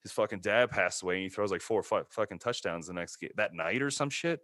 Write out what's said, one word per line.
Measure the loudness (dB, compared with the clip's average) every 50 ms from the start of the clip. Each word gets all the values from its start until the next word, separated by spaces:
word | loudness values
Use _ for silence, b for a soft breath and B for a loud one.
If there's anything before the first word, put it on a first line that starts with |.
his | -14 -6
fucking | 0 0 0 0 0 -2
dad | 0 4 6 6 4 4
passed | 4 2 2 2 0 -2 -2
away | 0 0
and | 0
he | -2 -2
throws, | -2 0 0 0
like, | 0 -2
four | 0 0 0 0
or | 2
five | 2 0 0 0 -2
fucking | -2 -2 -2 -2 -4 -4
touchdowns | -2 -2 -2 -2 -2 -2 -2 -4 -4 -6
the |
next | -6 -6 -6 -6 -8
ga-, | -10 -10 -6 0
that | 0 0 0 0
night | 0 0 2 2 2
or | 2 0
some | 0 0 0 0
shit. | 0 0 0 0 0 -2